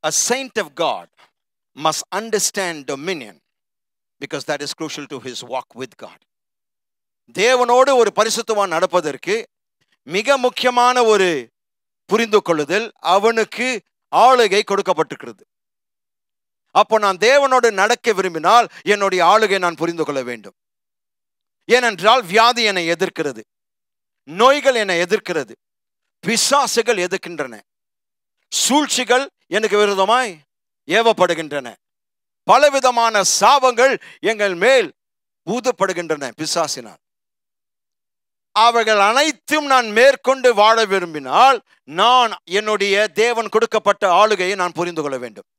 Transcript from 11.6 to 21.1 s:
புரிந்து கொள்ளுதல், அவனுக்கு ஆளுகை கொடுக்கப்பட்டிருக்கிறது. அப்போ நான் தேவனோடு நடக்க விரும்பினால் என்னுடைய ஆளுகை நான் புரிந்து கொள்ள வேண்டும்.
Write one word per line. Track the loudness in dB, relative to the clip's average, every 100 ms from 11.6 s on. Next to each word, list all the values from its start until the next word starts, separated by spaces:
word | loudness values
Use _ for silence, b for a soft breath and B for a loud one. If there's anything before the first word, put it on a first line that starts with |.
| _ _ _ _ _
புரிந்து | -2 2 0 0
கொள்ளுதல், | -2 -2 -4 -4 _ 0
அவனுக்கு | 2 2 -2 -4 -4 -6 -6 _ _ _
ஆளுகை | 4 4 6 4 0 -2
கொடுக்கப்பட்டிருக்கிறது. | -4 -2 -2 -4 -6 -16 -18 _ _ _ _ _ _ _ _ _ _ _ _ _ 0
அப்போ | 2 2
நான் | 0 0 2
தேவனோடு | 4 4 2 2 2
நடக்க | 0 0 -2 -2
விரும்பினால் | -4 -2 4 4 2 B -4
என்னுடைய | 0 0 2 4
ஆளுகை | 4 2 0
நான் | -2 -4
புரிந்து | -6 -4 -6
கொள்ள | -6 -6
வேண்டும். | -10 -16 _ _ _ _ _ _